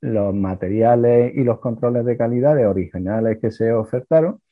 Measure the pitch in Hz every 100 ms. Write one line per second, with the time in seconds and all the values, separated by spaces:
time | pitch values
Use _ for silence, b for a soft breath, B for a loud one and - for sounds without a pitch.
0 | 131 107 101 98 95 92 92 107 113 120
1 | 117 120 123 - 120 113 123 113 123 120
2 | 120 117 117 123 143 147 107 95 85 90
3 | 92 110 113 107 110 - 113 117 110 127
4 | - 160 165 220 _